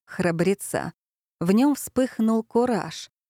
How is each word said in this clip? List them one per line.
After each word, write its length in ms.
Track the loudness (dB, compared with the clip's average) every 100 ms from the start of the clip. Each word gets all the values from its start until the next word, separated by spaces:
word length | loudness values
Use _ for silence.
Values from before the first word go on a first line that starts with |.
| -6
храбреца. 880 | -2 0 0 0 0 -4 -6 -6 -10 _ _ _ -4
В 120 | 2
нем 240 | 4 4 2
вспыхнул 680 | -2 -2 -2 0 0 0
кураж. 680 | 0 0 0 0 -4 -10 -18 _